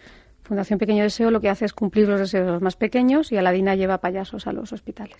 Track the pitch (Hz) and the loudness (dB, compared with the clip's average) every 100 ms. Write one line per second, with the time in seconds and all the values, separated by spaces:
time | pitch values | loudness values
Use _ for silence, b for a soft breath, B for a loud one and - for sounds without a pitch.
0 | B B B B - 202 190 202 208 208 | B B B B -6 -4 -2 -2 0 2
1 | 208 - 226 226 208 196 214 - 202 214 | 2 2 2 2 0 0 -4 -2 -2 2
2 | 208 202 190 196 185 170 185 - 220 247 | 2 2 0 0 0 0 -2 -2 -2 2
3 | 247 277 311 214 185 180 190 190 190 185 | 4 2 2 0 2 2 2 2 0 0
4 | 180 190 190 214 - 196 226 220 - - | -2 -4 -8 -10 -8 -8 -8 -12 -14 -14
5 | 208 - | -16 -10